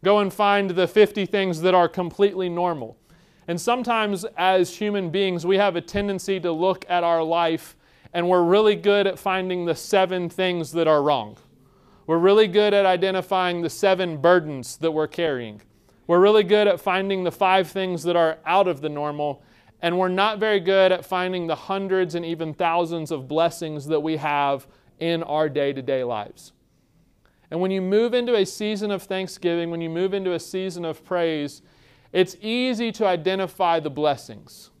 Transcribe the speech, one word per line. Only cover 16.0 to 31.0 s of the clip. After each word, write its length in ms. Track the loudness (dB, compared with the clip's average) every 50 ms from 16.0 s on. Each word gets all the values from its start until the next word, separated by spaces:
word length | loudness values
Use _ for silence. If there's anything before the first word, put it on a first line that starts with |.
| _
We're 120 | 2 4 6
really 260 | 6 6 6 6 4
good 220 | 4 4 4 4
at 140 | 4 2 0
finding 440 | 0 -2 0 0 0 -2 -2 -2 -2
the 60 | -4
five 380 | -2 0 2 4 4 4 2 0
things 340 | -4 -4 -4 -4 -4 -4 -2
that 120 | 0 2
are 220 | 2 2 2 0 -4 -4
out 200 | 0 2 2 2
of 140 | 2 0 -4
the 80 | -6 -8
normal, 540 | -6 -6 -6 -6 -6 -4 -6 -6 -6 -8 -14 _ _ _ _ _ _ _ -4
and 160 | -2 0 0
we're 100 | 0 0
not 300 | 2 0 0 0 0 -2
very 220 | 0 0 0 0
good 320 | 2 2 4 4 6 4 4
at 120 | 2 -2
finding 420 | -4 -4 -2 -2 -2 -4 -4 -4
the 80 | -4 -4
hundreds 600 | -6 -4 -6 -6 -6 -2 -2 0 0 0 -2 -2
and 100 | -6 -6
even 300 | -6 -6 -6 -6 -8 -4
thousands 560 | _ -2 0 0 0 -2 -2 -4 -6 -6 -6
of 180 | -6 -8 -8 -4
blessings 580 | 0 0 0 0 0 -4 -10 -8 -8 -10 -6 -2
that 120 | -2 -2
we 160 | 0 -2 -4
have 500 | -4 -2 -2 0 0 0 0 -2 -4 -6 _ _ _ _ _ _ _
in 240 | -4 -4 -2 -4 -4
our 260 | -4 -2 -2 -2 0
day-to-day 560 | 0 -2 -2 -2 -2 -4 -4 -4 -4 -2 -2
lives. 480 | -4 -6 -6 -8 -10 -14 -20 -20 -20 _ _ _ _ _ _ _ _ _ _ _ _ _ _ _ _ _ _ _ _
And 100 | -6 -4
when 100 | -2 -2
you 100 | -2 -2
move 320 | -2 0 2 2 2 2 0
into 240 | 0 0 0 2
a 80 | 0 0
season 460 | 0 -2 -6 -4 -4 -4 -4 -4 -4
of 140 | -4 -6 -6
thanksgiving, 680 | -6 -6 -6 -6 -8 -10 -4 -2 -2 0 0 -2 -4
when 100 | -4 -6
you 100 | -6 -6
move 240 | -4 -2 -2 -2 -2
into 200 | -2 -4 -2 -4
a 40 | -4
season 460 | -6 -6 -8 -6 -6 -6 -6 -6 -8
of 200 | -8 -8 -8